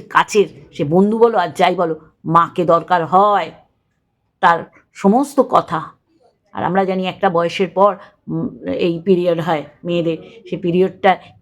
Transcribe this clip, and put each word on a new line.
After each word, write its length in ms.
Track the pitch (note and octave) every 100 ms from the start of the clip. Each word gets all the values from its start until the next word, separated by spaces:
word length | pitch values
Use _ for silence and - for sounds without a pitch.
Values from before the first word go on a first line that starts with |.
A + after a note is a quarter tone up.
| -
কাছের 360 | - E3+ G#3+ E3 - -
সে 100 | -
বন্ধু 340 | D3 E3+ G3+ A3
বলো 200 | A#3 A3
আর 100 | F3
যাই 280 | C#3 F3+ F3+
বলো, 240 | E3+ D#3 - _ D#3
মাকে 400 | E3 E3 - E3+
দরকার 400 | E3+ E3 F3+ D#3
হয় 460 | F#3 G#3 G3+ E3 - _ _ _ _ _ _ _ -
তার 320 | F3+ E3 - _ _
সমস্ত 480 | - G3 A#3 C#4+ - -
কথা। 420 | E3+ E3+ D#3+ - _ _ _ _ _ _
আর 100 | G#2
আমরা 220 | C#3 F#3 F#3+
জানি 200 | F#3+ F#3
একটা 240 | F3+ G3
বয়সের 380 | E3+ E3+ E3+ F#3
পর, 280 | F#3 G3+ F#3+ - _ -
উম, 400 | D#3+ - - D#3+
এই 340 | F3 F3+ E3+ F3+
পিরিয়ড 340 | F3+ F3 E3
হয় 240 | E3 D#3 C#3+ _
মেয়েদের, 340 | E3+ F3 E3 D#3 - - -
সে 80 | F3
পিরিয়ডটা 600 | F3 F3 F#3 F#3 G3 F3+ - _